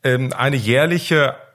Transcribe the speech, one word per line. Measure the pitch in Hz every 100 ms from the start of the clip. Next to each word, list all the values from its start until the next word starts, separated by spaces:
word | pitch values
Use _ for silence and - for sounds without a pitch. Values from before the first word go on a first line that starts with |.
ähm, | 131 127 127 -
eine | 131 139
jährliche | 107 123 160 170 - 160 139 - -